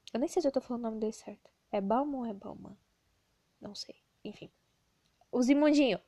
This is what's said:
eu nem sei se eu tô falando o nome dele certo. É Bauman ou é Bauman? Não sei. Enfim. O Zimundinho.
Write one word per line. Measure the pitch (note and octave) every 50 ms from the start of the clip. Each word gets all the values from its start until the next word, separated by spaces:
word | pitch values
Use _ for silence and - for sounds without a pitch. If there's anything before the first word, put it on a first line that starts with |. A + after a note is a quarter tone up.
| - -
eu | - A3+
nem | C4+ E4
sei | - F#4+
se | D#4+ C#4
eu |
tô | - C4
falando | - - B3 A#3
o | A#3+ A3+
nome | A3 A3
dele | A3 G#3+
certo. | A3 - - - G3+ - _ _ _ _ _ _
É | - G#3
Bauman | G3 G3 A3 B3+ C#4+ D4+ C#4 C4
ou | A#3+
é | A#3 G3+
Bauman? | F#3+ - G#3 - - - - G3 - _ _ _ _ _ _ _ _ _ _ _ _ _ _ _ -
Não | - G#3 G3+
sei. | - - - - _ _ _ _ _
Enfim. | - G#3 G#3 - - - _ _ _ _ _ _ _ _ _ _ _ _ _ _ _ _ -
O | A#3+
Zimundinho. | B3+ A#3+ C#4+ C#4+ D4+ D4+ D4 C#4+ C#4+ B3 F#3 - -